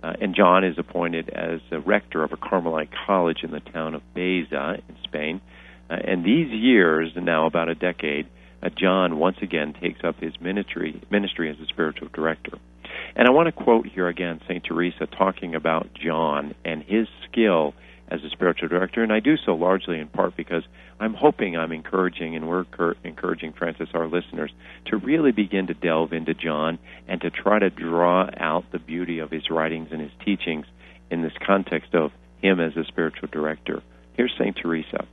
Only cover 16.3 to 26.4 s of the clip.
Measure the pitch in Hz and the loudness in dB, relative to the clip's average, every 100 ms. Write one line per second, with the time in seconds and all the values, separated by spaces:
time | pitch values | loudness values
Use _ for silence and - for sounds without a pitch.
16.3 | 73 71 - 87 80 76 107 110 - - | 0 -4 -8 -6 -6 0 0 0 -6 -6
17.3 | - 110 85 76 - - - - 85 76 | 2 4 4 2 -2 -20 -20 -10 -8 -8
18.3 | - 92 85 82 87 92 - 113 110 110 | 0 0 2 0 0 0 0 2 2 2
19.3 | 156 - 82 87 95 - 82 76 - 90 | 0 0 2 2 2 0 -6 -6 0 0
20.3 | - 82 85 - - - - 110 104 147 | -2 -4 -4 -6 -18 -20 -6 -6 2 2
21.3 | - 104 82 82 80 78 95 92 82 82 | 2 -2 -2 -4 -6 -4 0 0 -2 -6
22.3 | 80 80 90 87 - 85 - 87 - 90 | -6 -2 -2 -4 -2 0 0 -8 -6 -4
23.3 | 85 80 76 87 78 80 85 80 87 - | -4 -6 -4 -6 -4 -6 -4 -2 -2 -4
24.3 | 76 76 - - - - 110 113 160 147 | -8 -8 -10 -20 -18 -4 -4 2 4 4
25.3 | 107 98 98 92 82 85 80 80 80 80 | 4 0 0 -2 -2 0 2 0 -2 -4
26.3 | 80 | -4